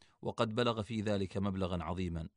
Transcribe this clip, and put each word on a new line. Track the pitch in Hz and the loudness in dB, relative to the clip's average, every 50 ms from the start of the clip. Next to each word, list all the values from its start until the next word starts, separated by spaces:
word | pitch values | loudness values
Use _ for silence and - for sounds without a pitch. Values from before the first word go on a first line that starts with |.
| - - _ _ - | -20 -20 _ _ -6
وقد | - - - 120 113 110 | -4 0 0 0 2 2
بلغ | 120 123 120 113 113 104 | 2 2 2 2 0 -2
في | - 120 110 | -2 -2 -2
ذلك | 101 107 104 98 98 92 - | 0 2 2 2 0 0 0
مبلغاً | 101 95 101 92 95 95 90 92 87 82 | 0 0 0 2 0 0 0 0 0 -2
عظيماً. | 80 90 90 92 87 82 82 80 90 - | -2 -2 -2 -2 -2 -2 -2 -4 -6 -10